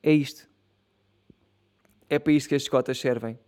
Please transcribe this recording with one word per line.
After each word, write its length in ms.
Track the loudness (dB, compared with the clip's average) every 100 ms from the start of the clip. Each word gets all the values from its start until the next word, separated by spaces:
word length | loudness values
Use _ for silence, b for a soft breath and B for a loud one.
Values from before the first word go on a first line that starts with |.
É 100 | 4
isto. 340 | 2 2 -10 -20 _ _ _ _ _ _ _ _ _ _ _ _ _ _ _ _
É 80 | -2
para 140 | 2
isto 160 | 2 2
que 40 |
as 140 | -4 0
cotas 320 | -2 0 -4
servem. 380 | -4 -4 -6 -12